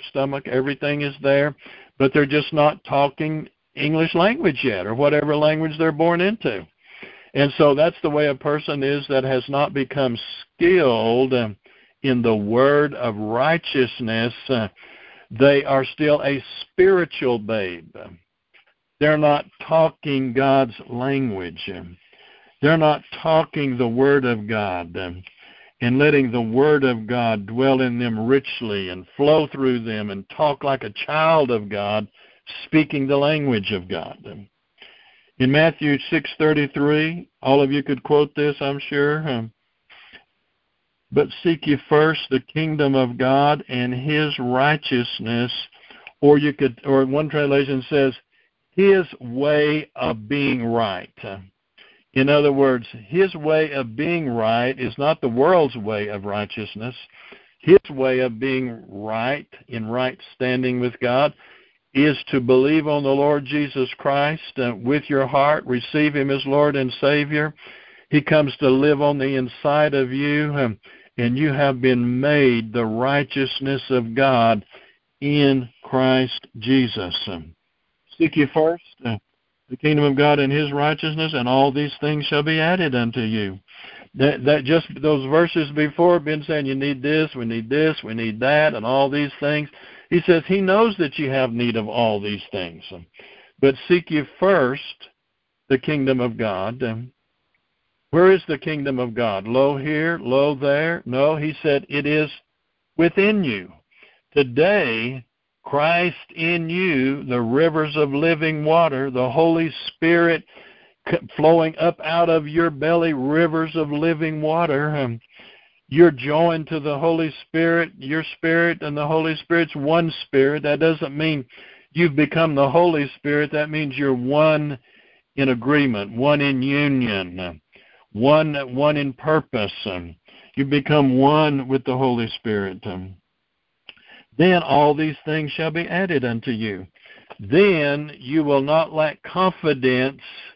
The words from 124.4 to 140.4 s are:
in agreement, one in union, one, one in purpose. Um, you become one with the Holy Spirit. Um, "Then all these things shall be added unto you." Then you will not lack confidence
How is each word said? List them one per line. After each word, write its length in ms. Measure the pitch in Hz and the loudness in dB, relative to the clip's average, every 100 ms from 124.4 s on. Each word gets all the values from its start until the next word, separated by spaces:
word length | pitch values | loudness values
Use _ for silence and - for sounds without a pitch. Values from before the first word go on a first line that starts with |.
| 156 151 147 135 _ _ _ _ _ - | 4 2 -2 -8 _ _ _ _ _ -2
in 140 | 135 | 0
agreement, 600 | 120 123 147 139 107 101 113 | 0 2 2 2 -2 -6 -2
one 240 | 139 147 | 2 2
in 220 | 143 131 | 0 -2
union, 1000 | 135 143 147 135 120 101 90 92 90 82 _ _ _ _ _ | -2 0 0 0 -2 -4 -6 -10 -10 -12 _ _ _ _ _
one, 600 | 104 131 151 156 143 131 | 0 4 4 2 -4 -6
one 220 | 127 147 147 | 0 0 0
in 160 | 139 | -4
purpose. 640 | 127 156 156 - 117 101 - 104 | -6 0 0 0 -4 -4 -6 -10
Um, 300 | 90 85 82 _ - _ - | -10 -12 -18 _ -20 _ -6
you 80 | |
become 540 | 139 147 135 151 139 127 | 0 0 2 4 4 4
one 500 | 135 151 151 139 127 | 4 4 2 0 -2
with 160 | 135 | -4
the 140 | 131 127 | -2 -2
Holy 300 | 131 120 113 | 0 0 -4
Spirit. 500 | - 117 104 98 95 107 | -6 -4 -4 -4 -8 -10
Um, 300 | 92 95 92 _ _ _ _ _ _ _ - _ - _ - | -10 -12 -18 _ _ _ _ _ _ _ -20 _ -20 _ 2
"Then 240 | 180 180 | 4 4
all 320 | 156 143 147 | 4 4 4
these 240 | 147 156 143 - | 2 -2 -4 -6
things 260 | 156 151 | -4 -4
shall 180 | - 160 | -4 -4
be 160 | 160 170 | -4 -4
added 360 | 175 190 147 120 | -4 0 0 -2
unto 260 | 113 131 | -4 -6
you." 340 | 113 110 95 82 _ - - - - | -6 -6 -8 -12 _ -20 -20 -20 -16
Then 720 | 98 151 202 170 143 147 151 143 | 0 4 4 2 0 -2 -6 -14
you 240 | 127 156 | -4 -2
will 180 | 147 139 | 2 2
not 320 | 139 156 160 | 2 0 0
lack 300 | 156 156 - | 0 -2 -2
confidence 1000 | - 180 185 185 160 135 127 127 131 139 - - | -8 -2 0 0 -2 0 2 2 -2 -6 -20 -20